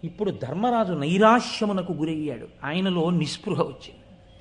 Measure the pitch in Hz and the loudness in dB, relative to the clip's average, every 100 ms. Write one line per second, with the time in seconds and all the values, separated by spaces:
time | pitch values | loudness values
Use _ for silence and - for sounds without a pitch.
0 | 165 - 202 117 123 151 240 240 208 170 | -12 -6 -4 -4 -6 -2 0 2 0 0
1 | 139 185 220 240 233 - 214 196 180 151 | 0 6 6 6 4 -2 -2 -2 -2 -2
2 | 156 156 151 120 - - 135 160 190 175 | -2 -2 -4 -6 -10 -10 -4 -2 0 2
3 | 160 175 151 - 208 147 151 135 - - | 2 2 0 -4 -4 -2 -2 -4 -18 -20
4 | - - - - | -20 -20 -20 -20